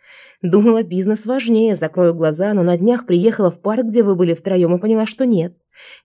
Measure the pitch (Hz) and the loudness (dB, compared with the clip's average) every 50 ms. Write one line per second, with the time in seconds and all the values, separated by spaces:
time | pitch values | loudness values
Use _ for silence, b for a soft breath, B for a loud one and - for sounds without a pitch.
0 | B B B B B B B B B 175 165 208 208 233 226 226 220 170 175 185 | B B B B B B B B B 0 2 2 4 4 2 0 -2 -4 -4 -4
1 | 190 202 214 214 214 214 254 269 233 233 226 220 226 226 202 170 160 156 156 180 | -2 -2 -2 -4 -4 -4 -6 -4 -2 0 0 2 2 0 0 -2 -4 -4 -2 0
2 | 180 170 170 165 160 156 151 160 190 208 208 202 170 175 175 170 185 226 247 233 | 0 0 0 0 -2 -2 -2 -2 -2 -2 0 0 0 0 0 2 2 2 0 0
3 | 247 - 180 175 180 226 214 - 202 175 - - - 202 220 247 247 226 208 240 | 0 -2 0 2 2 2 2 2 0 0 0 -2 -6 -4 -2 -2 -2 0 2 2
4 | 220 202 190 170 185 170 170 165 - 190 185 180 175 165 175 180 196 214 226 220 | 2 2 2 2 0 0 0 -2 -4 -2 0 0 2 2 0 0 0 0 0 0
5 | 220 214 - - 262 247 226 175 160 175 - _ _ _ B B B B B B | -2 -4 -4 -4 -2 0 0 0 -2 -4 -8 _ _ _ B B B B B B